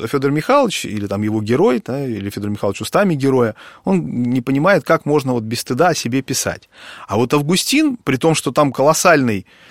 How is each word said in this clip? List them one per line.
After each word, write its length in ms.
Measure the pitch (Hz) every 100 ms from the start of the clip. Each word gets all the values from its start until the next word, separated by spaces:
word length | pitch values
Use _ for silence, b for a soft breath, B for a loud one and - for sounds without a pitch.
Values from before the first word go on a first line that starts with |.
| 117
Федор 220 | 143 139
Михайлович, 560 | 147 - 285 247 - -
или 200 | 104 101
там 140 | 98
его 220 | 107 110
герой, 400 | 104 139 214 254
да, 180 | - 135 135
или 240 | 107 101
Федор 180 | 101 104
Михайлович 320 | 104 107 98
устами 340 | 107 175 202
героя, 400 | 151 135 131 117 B B B
он 220 | - 190 151 120 123
не 100 | 127
понимает, 440 | 123 135 175 190
как 200 | - 165
можно 300 | - 147 131
вот 80 | 123
без 180 | 110 117
стыда 280 | - 127 -
о 60 |
себе 280 | - 120 131
писать. 480 | 131 131 - - _ B B B B
А 80 | 101
вот 160 | 120
Августин, 640 | 147 147 180 - 277 311 247
при 180 | - 131
том, 180 | 165
что 160 | 156 -
там 220 | 127 143
колоссальный 720 | 123 139 156 185 156 127 101 - b b